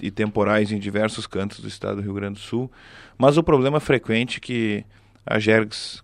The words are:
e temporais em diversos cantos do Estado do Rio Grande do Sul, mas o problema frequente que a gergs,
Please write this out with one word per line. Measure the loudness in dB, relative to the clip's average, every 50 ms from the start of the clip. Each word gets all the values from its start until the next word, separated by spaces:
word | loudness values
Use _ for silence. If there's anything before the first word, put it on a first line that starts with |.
e | -8 -6 -4
temporais | -2 -2 0 0 2 2 4 4 2 2 0
em | -2 -4
diversos | -4 -4 -2 0 -2 -2 -2 -6 -10
cantos | -8 -6 -6 -6 -6 -8 -10
do | -14
Estado | -14 -12 -8 -6 -6 -6
do | -6 -6
Rio | -8 -8
Grande | -6 -8 -8 -10
do | -12
Sul, | -10 -6 -4 -4 -4 -6 -10 -16 -20 -20 -20 -20 -20 -20 -2 4
mas | 4 6 6
o | 6 4
problema | 4 4 4 4 2 0 0
frequente | 2 2 0 0 2 0 0 0 0 -2 -6 -10
que | -8 -6 -4 -2 -2 -2 -2 -4 -6 -10 _ _ _ _ _ _ _ -2
a | -2 2
gergs, | 4 4 4 4 4 2 -4 -10 -12 -12 -14 -16